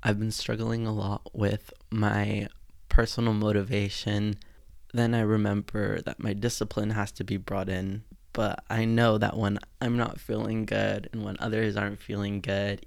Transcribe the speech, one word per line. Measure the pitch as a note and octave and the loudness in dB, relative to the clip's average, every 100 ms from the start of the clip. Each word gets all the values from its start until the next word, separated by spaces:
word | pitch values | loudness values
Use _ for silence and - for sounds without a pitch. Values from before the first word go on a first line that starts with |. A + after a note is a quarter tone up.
I've | C3 G#2 | 2 0
been | A2 | 0
struggling | A2 - A2 A2+ A2+ A2+ | -2 -4 -2 -2 -2 -2
a | |
lot | G#2+ G2+ G#2 - | -2 -2 -4 -6
with | - G2+ G#2 - - - | 0 0 0 -6 -20 -6
my | A2+ G#2 G#2 G#2 G#2 G#2 - - - - | 0 2 2 2 0 -4 -10 -20 -20 6
personal | - A2+ - A#2 | 8 8 2 2
motivation. | G#2+ G#2+ G#2 G2 G#2 G2+ - - G#2 G#2 G2+ - - - - - | 4 4 2 2 0 0 -2 -2 0 0 -2 -10 -20 -20 -20 -6
Then | A#2+ A#2 A#2 | 0 2 2
I | |
remember | G#2+ A2 G#2 G2+ - G#2+ G2+ G#2 | 4 4 4 2 0 -2 0 -2
that | - - | -4 -6
my | G#2+ | -4
discipline | G2+ A#2 - A2 - G#2+ | -2 -2 -2 -4 -2 -2
has | G#2+ G2+ | 0 -2
to | - | -6
be | F#2+ G2+ | -4 -4
brought | F#2+ G2 F#2+ | -2 -4 -2
in. | F#2 F#2+ G2+ - - - | -2 -2 -6 -10 -20 -10
But | - G#2+ - - | -2 -2 -2 -4
I | A2+ A2+ | 0 2
know | A2+ A#2 G#2+ | 4 4 4
that | G#2 A2 | 2 0
when | G#2 G2+ - - | 0 0 -6 -6
I'm | B2 A#2+ | -2 0
not | A2+ - | 0 -4
feeling | - G#2+ A2 A2 G#2+ | -6 -4 -2 -2 -2
good | G#2 G#2 G2+ - | 0 0 -2 -6
and | A2+ G#2 | -8 -6
when | G2+ | -6
others | A2+ G#2+ A2 G2+ | -2 0 0 0
aren't | G2+ G2+ | -2 -6
feeling | - G#2 G2+ G2+ | -6 -4 -2 -2
good, | F#2 G2 G2+ G2+ | -2 0 0 -4